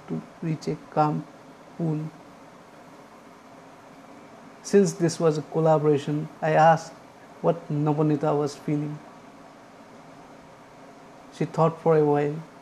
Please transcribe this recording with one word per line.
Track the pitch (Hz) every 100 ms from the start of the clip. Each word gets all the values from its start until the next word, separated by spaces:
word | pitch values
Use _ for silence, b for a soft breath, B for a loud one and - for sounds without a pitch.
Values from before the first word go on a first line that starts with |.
| -
to | 160 - -
reach | 165 156 -
a | 151 -
calm | - 151 160 - - - - - -
pool. | 165 151 156 - - - - - - - - - - - - - - - - - - - - - - - - -
Since | - 202 180
this | 160 165 -
was | 165 151
a |
collaboration, | - 165 160 156 151 143 147 147 156 -
I | 160
asked | 156 165 160 - - - - - -
what | 170 165 -
Navanita | 147 151 147 156 147 156 147
was | 147 -
feeling. | - 147 147 147 - - - - - - - - - - - - - - - - - - - - - - -
She | -
thought | 156 - 160 165
for | 165 156
a |
while | 147 147 147 156 160 -